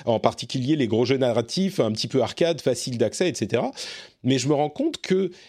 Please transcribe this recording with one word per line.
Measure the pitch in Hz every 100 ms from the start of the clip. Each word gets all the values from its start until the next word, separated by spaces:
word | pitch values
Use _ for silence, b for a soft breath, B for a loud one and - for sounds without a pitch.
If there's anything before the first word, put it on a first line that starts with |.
en | 117 110
particulier | 117 - 117 131 127
les | 156 113
gros | 110
jeux | 123 135
narratifs, | 127 117 113 180 190 -
un | 113
petit | 107 120
peu | 131
arcade, | 110 - 170 160
facile | 139 120 135 117
d'accès, | 110 - 180
et |
cetera. | 120 104 113 247 B B B B B
Mais | 120 135
je | 131
me |
rends | 143 147
compte | 143 311 -
que, | - 190 185 B